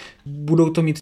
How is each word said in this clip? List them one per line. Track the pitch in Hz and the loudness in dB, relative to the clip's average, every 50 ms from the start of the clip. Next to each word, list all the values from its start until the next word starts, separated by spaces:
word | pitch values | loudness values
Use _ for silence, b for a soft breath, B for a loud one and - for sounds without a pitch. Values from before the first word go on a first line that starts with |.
| B B B B B | B B B B B
budou | 143 143 147 147 147 160 160 165 160 | -14 -12 -10 -2 0 2 4 4 2
to | 160 170 165 | 2 0 0
mít | 156 147 151 | 0 -2 -4